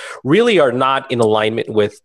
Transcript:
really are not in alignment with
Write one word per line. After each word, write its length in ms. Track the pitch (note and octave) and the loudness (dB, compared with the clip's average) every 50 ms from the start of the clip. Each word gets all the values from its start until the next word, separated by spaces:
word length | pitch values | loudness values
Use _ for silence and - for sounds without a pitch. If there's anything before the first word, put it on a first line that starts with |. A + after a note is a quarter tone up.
| - - - - - | -16 -16 -16 -10 -2
really 360 | B2+ D#3 G#3 A#3 A#3+ G#3+ E3+ | 0 2 2 2 2 2 2
are 120 | D3 B2+ | 2 2
not 400 | A#2+ B2+ C3+ C3 C3+ C3+ B2+ - | 0 0 0 0 -2 -2 -4 -4
in 80 | C3 A#2+ | -2 0
alignment 480 | A#2 G#2+ G#2+ G#2+ G#2+ A2 A2 A#2 A2+ - | 2 2 2 2 0 0 -2 -4 -6 -4
with 320 | A2+ G#2+ G#2 G#2 - - _ | 0 0 0 0 -2 -8 _